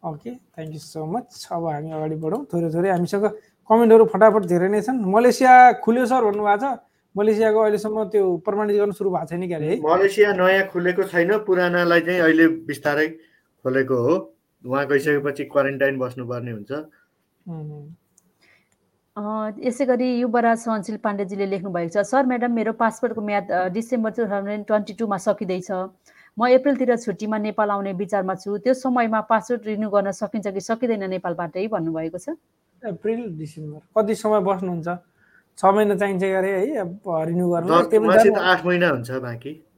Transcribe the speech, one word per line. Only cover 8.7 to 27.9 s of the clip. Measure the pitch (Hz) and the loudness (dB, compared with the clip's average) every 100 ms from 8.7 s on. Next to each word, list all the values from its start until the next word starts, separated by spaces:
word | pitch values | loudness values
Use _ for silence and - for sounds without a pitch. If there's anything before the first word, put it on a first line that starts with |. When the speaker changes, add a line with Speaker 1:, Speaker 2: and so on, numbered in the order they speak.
| 208 | 0
Speaker 1:
गर्न | 208 | 0
सुरु | 190 196 | -2 -2
भएको | 175 156 | -2 -4
छैन | 170 180 | -8 -6
क्यारे | 170 151 220 | -4 -2 -2
है? | |
Speaker 2:
मलेसिया | 151 175 196 196 208 | 2 4 2 4 4
नयाँ | 190 180 190 190 | 6 4 4 0
खुलेको | 180 175 180 | -2 -2 0
छैन, | 175 175 175 214 | -2 0 2 0
पुरानालाई | 214 180 180 175 175 170 | 0 0 2 2 4 2
चाहिँ | 165 180 | 2 2
अहिले | 160 160 165 | 4 6 4
बिस्तारै | 160 - 139 151 143 156 160 _ _ _ _ | 2 -6 -4 -2 0 -2 -4 _ _ _ _
खोलेको | 131 131 131 127 | -2 -2 0 0
हो। | 120 180 - _ _ _ 127 | 0 0 -2 _ _ _ -6
उहाँ | 131 139 | -4 0
गइसकेपछि | 143 147 147 139 139 | 0 2 -2 -2 -6
क्वारेन्टाइन | 131 143 139 139 139 135 | -4 0 0 0 0 0
बस्नुपर्ने | 127 123 120 123 120 | -6 -8 -10 -8 -8
हुन्छ। | 113 104 139 156 _ _ _ _ _ - | -12 -10 -12 -12 _ _ _ _ _ -16
Speaker 1:
उम्। | 165 151 147 147 170 _ _ _ _ _ _ _ _ _ _ _ - | -14 -14 -16 -20 -20 _ _ _ _ _ _ _ _ _ _ _ -12
Speaker 3:
अ, | 208 220 214 214 | -8 -6 -8 -6
यसै | 254 233 262 | -6 -4 0
गरी | 247 254 240 | 0 0 0
युवराज | 240 233 233 226 | 0 2 2 0
सञ्चिल | 233 220 190 214 | -2 -6 -6 -6
पाण्डेजीले | 220 202 196 196 196 | -6 -4 -6 -4 -4
लेख्नु | 196 190 | -4 -6
भएको | 175 170 202 | -6 -4 -2
छ, | 196 | 0
"सर, | 262 262 | 2 0
म्याडम, | 247 240 | 0 -2
मेरो | 233 220 | -2 -2
पासपोर्टको | 226 226 220 247 226 | 0 -2 0 -6 -4
म्याद, | 208 208 196 | -4 -4 -2
अ, | 175 185 | -2 -2
डिसेम्बर | 185 226 247 220 | -4 -4 -2 -4
टु | 214 220 | -2 -4
थाउजन्ड | 202 196 208 208 | -4 -4 -8 -2
ट्वेन्टी | 214 208 | -2 -2
टू | 196 226 | -6 -4
मा | 196 | -4
सकिँदैछ। | 220 196 190 185 180 185 185 _ _ _ _ - | -2 -2 -2 -6 -6 -8 -8 _ _ _ _ -2
म | 240 | 4
अप्रिलतिर | 254 269 254 247 233 | 4 4 0 0 0
छुट्टीमा | 233 175 214 220 | -2 -6 -4 -4
नेपाल | 214 208 208 | -4 -2 -2
आउने | 202 196 | -2 -4